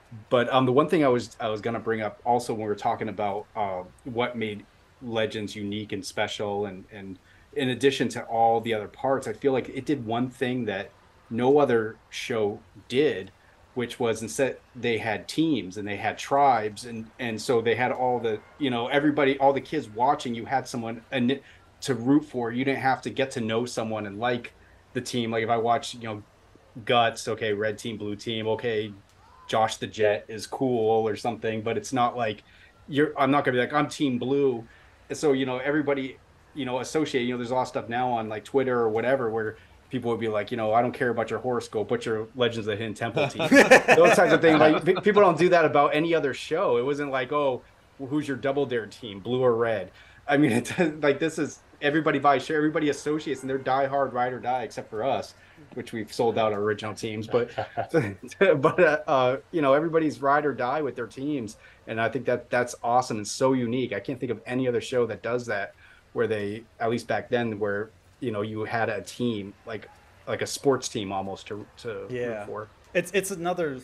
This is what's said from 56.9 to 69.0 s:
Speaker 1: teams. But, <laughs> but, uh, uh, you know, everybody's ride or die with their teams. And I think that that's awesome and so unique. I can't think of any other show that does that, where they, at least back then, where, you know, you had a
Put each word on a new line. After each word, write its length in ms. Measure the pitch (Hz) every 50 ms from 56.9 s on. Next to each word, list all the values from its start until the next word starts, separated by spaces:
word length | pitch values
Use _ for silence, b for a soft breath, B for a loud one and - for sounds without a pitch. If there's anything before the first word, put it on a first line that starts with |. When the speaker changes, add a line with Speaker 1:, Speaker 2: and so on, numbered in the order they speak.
| 101
Speaker 1:
teams. 320 | - - 113 107 107 107
But, 240 | 107 - 123 120 120 - - 107 - - - 113 -
<laughs> 480 | - 165 123 101 98 - - - - -
but, 420 | 202 190 165 147 131 160 160 -
uh, 180 | 180 156 147 151 -
uh, 300 | - 156 131 127 127 127 135 - _ -
you 100 | 170 147
know, 100 | 135 135
everybody's 480 | 147 160 170 151 165 160 151 123 117
ride 240 | 135 139 143 151 151
or 80 | 147 131
die 300 | 117 123 123 135 156 156
with 140 | 131 -
their 100 | - 120
teams. 500 | 107 - 131 135 147 151 139 113 104 - B B B B B B
And 120 | - 117 110
I 120 | 113 113
think 160 | 113 135 120
that 240 | - 123 117 - -
that's 240 | - 123 120 120 - - -
awesome 340 | 120 120 127 131 - 131
and 100 | 107 104
so 280 | 101 - - 135 131 135
unique. 400 | 131 123 113 117 131 127 107 98
I 60 | 101
can't 200 | - - 139 127
think 100 | - 120
of 120 | 113 101 -
any 240 | - 123 131 131 127
other 140 | 120 113 104
show 240 | - 131 123 120
that 160 | 110 107 92 -
does 240 | 113 120 127 120
that, 280 | 117 110 101 98 104 - B B B B B B _ _
where 140 | 117 117
they, 380 | 107 110 104 101 101 104 113 113 - _ _
at 120 | 117 113
least 160 | 120 117 113
back 240 | - 113 107 101 -
then, 280 | 120 120 120 113 107 101
where, 300 | 107 104 101 101 107 113 - _ _ _ _ _
you 120 | - 123 110
know, 100 | 104 104
you 220 | 110 110 110 110
had 260 | 101 - 117 110 110
a 100 | 110 101